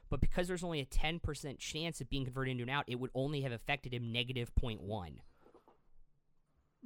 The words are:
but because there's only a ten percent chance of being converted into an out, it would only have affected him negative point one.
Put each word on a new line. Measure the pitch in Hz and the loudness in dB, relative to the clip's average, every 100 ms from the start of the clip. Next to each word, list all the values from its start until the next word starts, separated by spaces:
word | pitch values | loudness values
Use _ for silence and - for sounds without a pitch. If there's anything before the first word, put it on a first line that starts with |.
| - | -4
but | 139 | 6
because | - 180 180 | 6 6 2
there's | 180 | 0
only | 175 156 | -2 -2
a | 135 | 2
ten | - 156 170 | 2 4 2
percent | - 143 147 - | -2 -4 -6 -8
chance | - 156 165 - | -6 -4 -4 -4
of | 131 | -2
being | 139 | -2
converted | 127 127 131 | 0 0 0
into | 123 | 0
an | 120 | 0
out, | 143 - | 0 0
it | 123 | -2
would | 127 | -2
only | 127 143 147 | 0 0 0
have | 135 | -2
affected | 117 - 143 127 | -2 0 -2 -2
him | 123 113 | -4 0
negative | 120 123 123 120 | 0 0 -2 2
point | - 120 107 | 2 2 0
one. | 95 107 82 65 - - - - - - - - - _ _ _ _ _ _ _ | -4 -4 -4 -10 -18 -20 -20 -20 -20 -20 -20 -20 -20 _ _ _ _ _ _ _